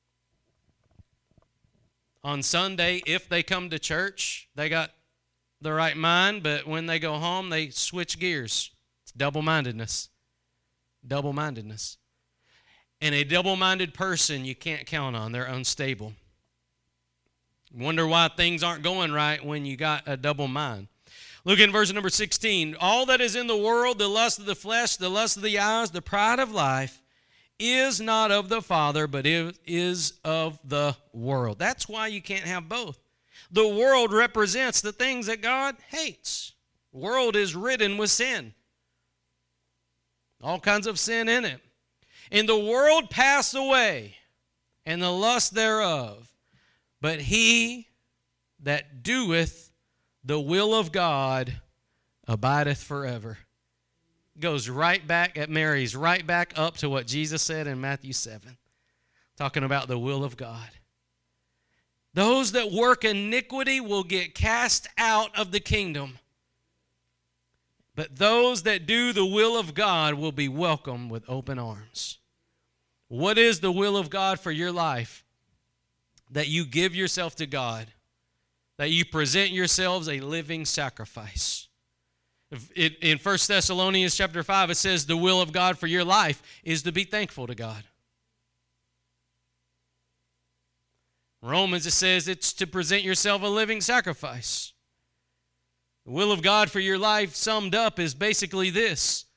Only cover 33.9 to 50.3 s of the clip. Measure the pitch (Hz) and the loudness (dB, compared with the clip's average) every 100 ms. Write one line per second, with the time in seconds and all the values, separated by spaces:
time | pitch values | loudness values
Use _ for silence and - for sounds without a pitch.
33.9 | 262 226 214 240 226 208 233 254 - 208 | 6 6 4 4 2 0 2 0 0 -2
34.9 | 202 254 247 208 220 226 262 277 - - | -2 -2 -2 -4 -4 -2 0 -2 -6 -10
35.9 | 302 294 - - - - - _ _ _ | -8 -6 -8 -8 -8 -10 -18 _ _ _
36.9 | 131 185 262 240 208 190 165 240 254 208 | -10 -2 0 2 2 0 -2 -2 0 0
37.9 | 202 214 - 254 220 113 - _ _ _ | 0 0 2 0 -4 -8 -18 _ _ _
38.9 | _ _ _ _ _ _ _ _ _ _ | _ _ _ _ _ _ _ _ _ _
39.9 | _ _ _ _ _ 135 180 208 208 220 | _ _ _ _ _ -6 -2 2 2 0
40.9 | 185 - 226 226 240 208 127 _ _ _ | -4 -2 0 2 0 0 -8 _ _ _
41.9 | _ _ - - 208 220 220 208 247 294 | _ _ -20 -2 2 4 2 2 6 6
42.9 | 320 220 - 269 285 - 269 269 262 220 | 6 4 4 4 4 2 0 2 4 4
43.9 | 135 101 - _ _ _ _ _ _ 156 | 0 -8 -16 _ _ _ _ _ _ -8
44.9 | 175 180 180 226 240 - 208 220 220 185 | -2 -2 0 2 2 0 2 2 2 0
45.9 | 147 113 104 117 _ _ _ _ _ _ | 0 -4 -12 -20 _ _ _ _ _ _
46.9 | _ 151 156 135 220 226 233 233 247 - | _ -4 -4 2 4 6 6 2 -6 -14
47.9 | _ _ _ _ _ _ _ 143 143 143 | _ _ _ _ _ _ _ -4 -4 -6
48.9 | 131 180 254 202 165 165 - - _ _ | -10 -4 -2 0 0 0 -6 -20 _ _
49.9 | _ _ _ 127 | _ _ _ -4